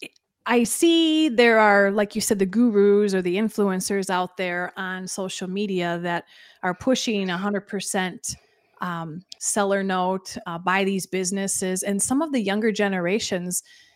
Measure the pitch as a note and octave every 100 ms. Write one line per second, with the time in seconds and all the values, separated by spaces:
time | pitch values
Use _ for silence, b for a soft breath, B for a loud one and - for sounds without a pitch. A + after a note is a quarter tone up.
0 | - _ _ _ - A#3+ A#3 - E4+ E4
1 | E4 D#4 D#4 A3+ A#3+ A3 G#3+ G3+ G3 G3+
2 | G#3 A3 - G#3 F#3+ G3+ B3 G3+ G3+ G3+
3 | G#3 F#3+ F3 F3+ A3 - G3+ F#3 F3+ G3
4 | F#3 F#3 F3+ - F#3 F3 F3+ - F#3 F#3
5 | F#3 - F#3+ - F#3 F#3 G#3 F#3+ F3 E3+
6 | F3 E3+ - b b b F#3 F3+ - B3+
7 | - G#3+ F#3+ F3 G3+ G3+ G3+ G3+ - G3+
8 | F#3 - - - _ _ _ - F#3 E3+
9 | E3 D#3+ - - - - G3+ G3 G3 F#3
10 | F3+ F#3+ - - - E3+ F3+ F#3 G3 G3
11 | - F#3 F#3 G3 G3 - F#3+ F#3 G3+ G3+
12 | - C4 D#4+ C4+ G3 G3+ A3 G3+ G#3 F#3+
13 | F3 G#3 - F#3 F3+ F3+ - b b